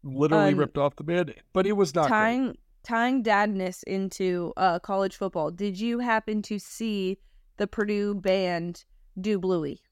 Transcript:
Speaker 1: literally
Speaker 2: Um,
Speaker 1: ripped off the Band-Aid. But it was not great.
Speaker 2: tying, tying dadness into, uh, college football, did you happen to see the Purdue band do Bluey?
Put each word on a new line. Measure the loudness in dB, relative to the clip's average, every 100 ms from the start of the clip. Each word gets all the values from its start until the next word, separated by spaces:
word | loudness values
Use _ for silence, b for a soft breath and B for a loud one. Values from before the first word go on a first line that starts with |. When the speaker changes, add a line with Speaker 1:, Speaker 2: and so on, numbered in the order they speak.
Speaker 1:
literally | -8 0 4 6 6
Speaker 2:
Um, | 4
Speaker 1:
ripped | 0 0
off | -2 -2
the |
Band-Aid. | -2 0 0 -6 _
But | 0 2
it |
was | 2 2
not | 2
great. | 2 4
Speaker 2:
tying, | 2 0 -2 -6 _ _
tying | -4 0 2 2
dadness | 4 4 4 0 -4 -6
into, | -6 -4 -4 -2 -2 0 -4 0
uh, | 2 2
college | -2 -2 -2 -2
football, | -6 -2 -4
did | -4 -6 -4
you | -4 -2
happen | 0 -2 0 -6
to | -4 -8
see | -10 -8 -6 -2 -4 -6 _ -20 _ -6
the | -4
Purdue | -2 -2 0 -2 -2
band | 0 0 0 -2 -6 -10 _ _ -18 -8
do | -2 0
Bluey? | 0 0 -2 -8 _